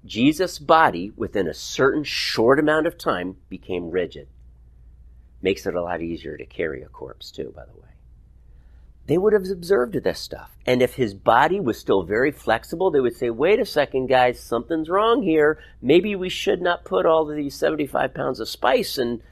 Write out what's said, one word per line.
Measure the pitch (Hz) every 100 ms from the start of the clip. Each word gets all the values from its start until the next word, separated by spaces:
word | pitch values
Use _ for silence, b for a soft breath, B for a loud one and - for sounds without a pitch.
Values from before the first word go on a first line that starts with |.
| -
Jesus' | 104 131 156 180 -
body, | 143 160 156 87 98 117
within | 104 104 85
a |
certain | 76 - - 135 147
short | 143 - - - 113 139
amount | 151 156 160
of | 160
time, | - 92 90 95 -
became | 92 - 90 87
rigid. | 90 85 73 67 - - - - - - - - - - -
Makes | 92 98 98
it | 87
a |
lot | 87 85
easier | 85 82 76 73
to | -
carry | - 82 67
a | 73
corpse, | - 65 - -
too, | - 65 73
by |
the | 62 -
way. | - - - - - - - - - - - - -
They | 160
would | 208
have | 214 185
observed | 190 170 196 247
this | 170 92 82
stuff. | - - - - -
And | 123
if | 127
his | - 117 98
body | - 113 156 196
was | 147 -
still | - 98
very | 85 107 143
flexible, | 143 - 113 - 170 190
they | 147
would | 123 -
say, | 120
"Wait | 113 156 220
a | 214
second, | 151 139 135 127
guys, | 127 127 120
something's | - 120 120 160 156
wrong | 185 220 233
here. | 185 160 151 156 B B
Maybe | 123 165 208 196
we | 180
should | - - 196
not | 180 175 -
put | 185 175
all | 160 151
of | 151
these | 143 -
seventy-five | 156 156 143 - 139
pounds | - 139 127
of | 110
spice | - 240 262 - -
and | 120 117 b